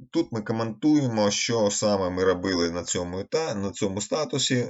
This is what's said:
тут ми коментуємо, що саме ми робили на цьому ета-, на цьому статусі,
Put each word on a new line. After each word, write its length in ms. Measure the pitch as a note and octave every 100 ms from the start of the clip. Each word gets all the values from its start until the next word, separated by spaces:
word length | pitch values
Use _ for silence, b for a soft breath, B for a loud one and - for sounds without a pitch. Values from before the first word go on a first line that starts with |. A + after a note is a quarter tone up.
| C3
тут 200 | E3 E3+
ми 100 | A2+
коментуємо, 880 | G#2+ A2+ A2+ G#2+ D3+ D3+ C3 A2 G#2
що 400 | G2+ - A#2 G#2
саме 380 | G2+ G#2+ G2+ F2+
ми 140 | F2+
робили 480 | F#2 F2+ F#2+ F2+ E2+
на 120 | E2+
цьому 360 | E2 F#2+ F2 F#2
ета-, 360 | G2+ D#3 D#3+ G2+
на 160 | G2
цьому 300 | G2 G#2 F#2+
статусі, 640 | G#2 D#3+ D3 C#3 - B2+ A#2